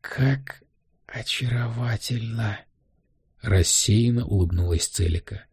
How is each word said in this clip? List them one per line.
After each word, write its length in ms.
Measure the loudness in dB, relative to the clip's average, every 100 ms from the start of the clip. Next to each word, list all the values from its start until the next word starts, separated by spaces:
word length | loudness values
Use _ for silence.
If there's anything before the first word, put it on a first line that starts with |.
«Как 600 | -10 0 2 2 -4 -18 _ _ _ _ -16
очаровательно», 1500 | -12 -6 -4 -2 -2 -2 -4 -2 -2 -2 -4 -4 -4 -4 -6 -14 _ _ _ _ _ _ _
рассеянно 840 | 2 4 4 2 4 4 4 2
улыбнулась 640 | 0 2 2 2 2 0 -2
Целика. 580 | -2 0 0 -4 -14 -14